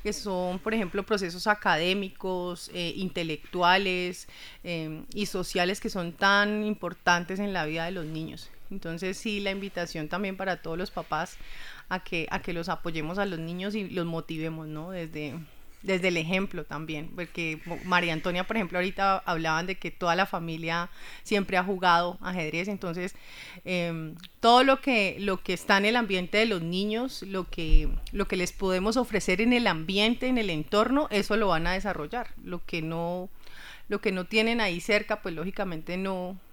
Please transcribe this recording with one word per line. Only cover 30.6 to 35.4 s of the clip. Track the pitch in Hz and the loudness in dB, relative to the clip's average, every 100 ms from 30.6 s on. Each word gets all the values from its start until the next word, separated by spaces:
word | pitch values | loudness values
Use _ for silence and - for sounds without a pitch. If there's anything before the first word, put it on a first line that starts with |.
| 151 208 226 269 202 | 2 4 4 4 2
eso | 208 196 220 | 0 2 2
lo | 208 | 4
van | 165 170 | 2 2
a | |
desarrollar. | 190 196 175 147 240 233 - | 0 -2 -4 -4 -6 -6 -8
Lo | - 180 - | -8 -8 -4
que | 175 | -4
no, | 160 165 170 180 185 - - - - - - | -2 -2 -2 -4 -6 -12 -14 -14 -14 -14 -4
lo | 208 | -2
que | 220 | 0
no | 185 180 | -2 0
tienen | 220 226 233 | 2 4 2
ahí | 208 175 | 0 0
cerca, | - 208 208 214 | 2 2 2 -2
pues, | 196 | -2
lógicamente | 160 | -4